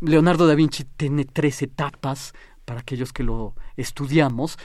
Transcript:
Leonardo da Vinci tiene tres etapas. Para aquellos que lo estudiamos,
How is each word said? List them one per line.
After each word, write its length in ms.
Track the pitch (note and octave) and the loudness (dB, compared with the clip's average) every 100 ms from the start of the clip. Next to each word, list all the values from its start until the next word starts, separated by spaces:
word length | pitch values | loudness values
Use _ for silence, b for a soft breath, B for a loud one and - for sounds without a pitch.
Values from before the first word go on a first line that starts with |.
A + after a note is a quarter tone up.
Leonardo 460 | E3 D#3+ E3+ E3 E3+ | 2 4 6 6 4
da 80 | D3 | 6
Vinci 280 | D3+ - C3+ - | 4 0 -10 -6
tiene 280 | C#3+ D3 C#3 | -2 -2 -2
tres 360 | - D3+ - | 0 0 -2
etapas. 720 | C3+ - C#3+ - C3+ C3+ - b b b - | -6 -4 -6 -4 -6 -6 -10 b b b -12
Para 140 | A#2+ | -10
aquellos 340 | - B2 B2+ | -8 -6 -6
que 80 | - | -2
lo 300 | B2 A2+ G#2+ - b - | 0 0 -4 -8 b -8
estudiamos, 800 | - - C#3 D#3+ C#3 A#2 D#3 - | -8 -6 0 4 2 0 -4 -6